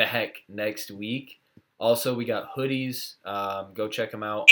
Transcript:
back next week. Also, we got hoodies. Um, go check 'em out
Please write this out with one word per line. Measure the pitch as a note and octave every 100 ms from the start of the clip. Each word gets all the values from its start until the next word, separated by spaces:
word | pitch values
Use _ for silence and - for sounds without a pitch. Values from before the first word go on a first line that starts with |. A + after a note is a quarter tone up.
back | A2 A#2+ G#2+ - -
next | G2+ G#2+ G#2+ -
week. | G2+ G#2+ C3 C3+ - _ - - -
Also, | A2+ A#2 C3 A#2+
we | A#2
got | G#2+ - -
hoodies. | C3+ C3 C3 B2+ - - F#2
Um, | G2+ G2 G2 F#2+
go | F#2+ G#2+
check | A2+ A2
'em | A2
out | G#2+ G#2+ -